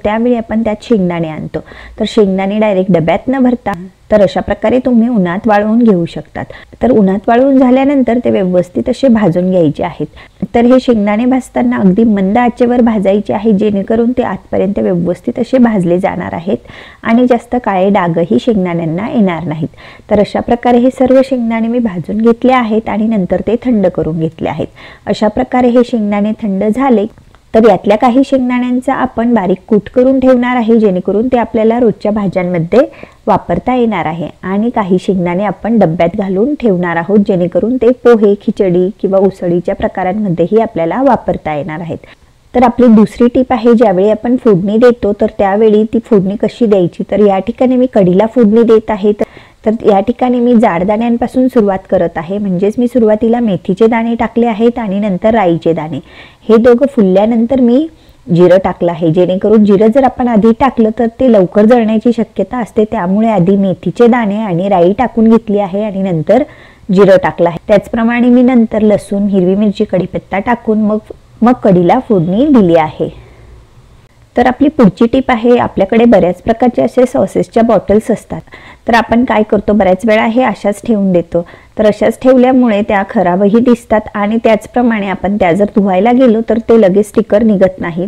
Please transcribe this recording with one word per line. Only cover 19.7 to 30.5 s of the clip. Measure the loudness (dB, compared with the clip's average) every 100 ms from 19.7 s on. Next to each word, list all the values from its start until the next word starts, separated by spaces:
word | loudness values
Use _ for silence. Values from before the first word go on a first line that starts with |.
| -10 -20 -20 -4
तर | -2
अशा | -2 -4
प्रकारे | -4 -2 0 2
हे | 0 0
सर्व | 2 2
शेंगदाणे | 2 -2 -4 -4 -2
मी | -2
भाजून | -4 -6 -6 0
घेतले | 0 2 2
आहेत | 0 0 -2 -4
आणि | -4 -2
नंतर | -2 -2 -2 -2
ते | -4
थंड | -2 0 0
करून | -2 -4 -4
घेतले | -6 -4 -6
आहेत. | -6 -8 -12 -20 -14 -8
अशा | -2 -2
प्रकारे | -2 -4 0 2
हे | 2
शेंगदाणे | 0 -2 -2 -2 -2 -4
थंड | -4 -2
झाले, | -2 -2 0 0 -2 -8 -20 _ _
तर | 2 4
यातल्या | 2 0 0
काही | 2 2
शेंगदाण्यांचा | 0 0 -2 -2 -2 -2 -2
आपण | -4 -4 -2 0
बारीक | 0 0 -4 0
कूट | -2 0
करून | 0 2 2
ठेवणार | 2 2 0